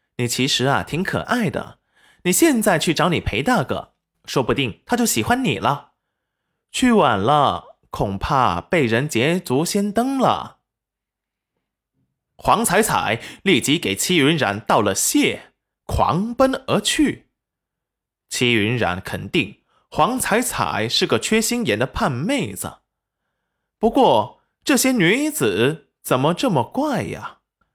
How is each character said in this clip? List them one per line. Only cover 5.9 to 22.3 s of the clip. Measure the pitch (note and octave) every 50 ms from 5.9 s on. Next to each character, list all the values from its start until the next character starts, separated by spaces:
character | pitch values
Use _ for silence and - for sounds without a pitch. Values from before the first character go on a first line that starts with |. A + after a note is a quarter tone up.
| _ _ _ _ _ _ _ _ _ _ _ _ _ _ _ _
去 | - - B3+ B3 A#3
晚 | G3+ D#3+ C3 A2+ F#2+
了， | G2 B2 D3+ D3 C#3 A2+ F2+ E2+ - - - _ _ _
恐 | - - C3 G#2 G2
怕 | F#2+ - - D3+ C3+ B2 G#2 E2+ F2
被 | - _ F#3+ E3+ C3+
人 | A2+ A2+ A#2 C#3+ D3
捷 | - A2 B2 D#3 F3 F#3
足 | - - B2 C#3 E3
先 | - - G3+ G3+ G#3
登 | G3 A3 A#3+ C4+ C4+
了。” | C4+ A#3+ C#3+ - - - - - _ _ _ _ _ _ _ _ _ _ _ _ _ _ _ _ _ _ _ _ _ _ _ _ _ _ _ _ _ _ _ _ _ _ _ _
黄 | - - - C3+ F#3+ A#3
彩 | - F3 G3+
彩 | A3+ - - F#2+ F#2 G2+ A2 A2+ - - - - -
立 | G3+ F#3 A#2+
即 | - C3 D3
给 | E3+ - G2 G2
戚 | - - - F3+ E3
云 | C3 C#3+ E3+
染 | D3+ B2+ G2+ G2+
道 | G#2+ - - E3+ C3
了 | G#2 G2+ F#2+
谢， | - - - - D4 C4 C#3 G2 - - - _ _ _ _ _ _ _
狂 | - - - G#2 - B2+ F3 G#3 A#3 A#3+
奔 | - C4 C4+ B3+ - -
而 | - B2+ G3+
去。 | - - - - D4+ A3 - - _ _ _ _ _ _ _ _ _ _ _ _ _ _ _ _ _ _ _ _ _ -
戚 | - - B2+ A#2+ A#2+
云 | A2 G2+ A2 B2+
染 | A#2+ G#2 F2 F2+ F#2
肯 | - - - F2+ G2+ G#2
定 | - E3+ A2+ C#2 - - _ _ _ _ _ _
黄 | - - D3+ G3 B3+
彩 | B3+ - - G3 A3+
彩 | B3 - - - G#2+ D#2 - G2+ A2
是 | A#2 - - -
个 | - - A2
缺 | - - A3 A3+
心 | A3 - A#3+ A#3+ A3+
眼 | C3+ G#2
的 | G#2 B2
胖 | - - - A#3 F3
妹 | B2+ A#2 D3+ A3+